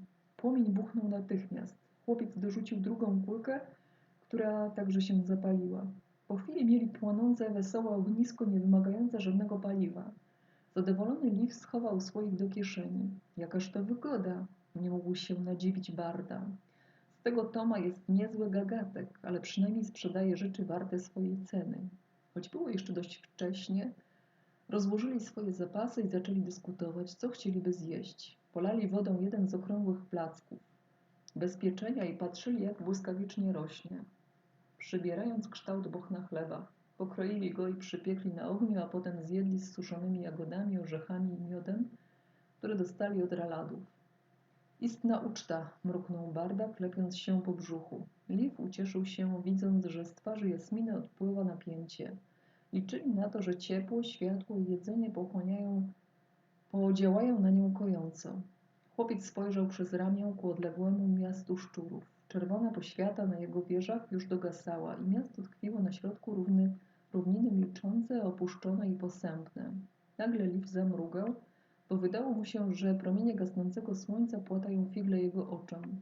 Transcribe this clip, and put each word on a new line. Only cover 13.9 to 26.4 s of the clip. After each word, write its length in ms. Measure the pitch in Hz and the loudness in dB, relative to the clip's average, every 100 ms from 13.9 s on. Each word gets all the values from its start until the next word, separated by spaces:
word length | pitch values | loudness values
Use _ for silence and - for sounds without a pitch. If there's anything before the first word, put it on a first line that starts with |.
| 240 294 240 185 180 185 - _ 170 | -2 0 0 0 -2 -6 -12 _ -4
nie 140 | 180 | -2
mógł 260 | 180 175 180 | 0 0 -2
się 240 | - 180 | -2 -2
nadziwić 520 | 180 175 185 190 - | -2 0 0 0 -4
Barda. 540 | 165 170 175 - - 196 190 _ _ _ _ _ _ | -4 -4 -4 -6 -8 -8 -10 _ _ _ _ _ _
"Z 40 | |
tego 220 | 240 240 220 | 0 2 0
Toma 340 | 226 226 208 | 2 2 2
jest 300 | 180 180 - | 2 0 2
niezły 400 | 190 - 214 214 | 4 4 0 0
gagatek, 680 | 190 196 226 - - 185 - | 2 2 0 -2 -6 -10 -10
ale 200 | - 180 | -6 -4
przynajmniej 440 | - - 202 226 202 | -2 2 4 4 -2
sprzedaje 520 | - 180 185 190 185 | -4 -2 2 2 2
rzeczy 280 | 196 202 170 | 0 -2 -2
warte 340 | 175 190 185 | -2 -2 -4
swojej 380 | - 190 185 190 - | -4 -2 -2 -2 -2
ceny". 440 | 185 165 - 185 - _ _ _ | -2 -2 -4 -8 -12 _ _ _
Choć 160 | 180 180 | -10 -6
było 200 | 302 320 | -4 -2
jeszcze 240 | 196 - | -2 -2
dość 240 | 175 175 - | -4 -6 -10
wcześnie, 720 | - - 185 190 - 190 247 - _ _ _ _ _ _ - | -16 -6 -4 -4 -2 -2 -2 -6 _ _ _ _ _ _ -2
rozłożyli 500 | 208 196 214 254 247 | 0 2 2 2 -2
swoje 340 | - 220 202 | -4 -4 -2
zapasy 480 | 185 175 202 240 240 | -2 -2 -2 -2 0
i 80 | 196 | 0
zaczęli 320 | 185 190 196 | 0 2 0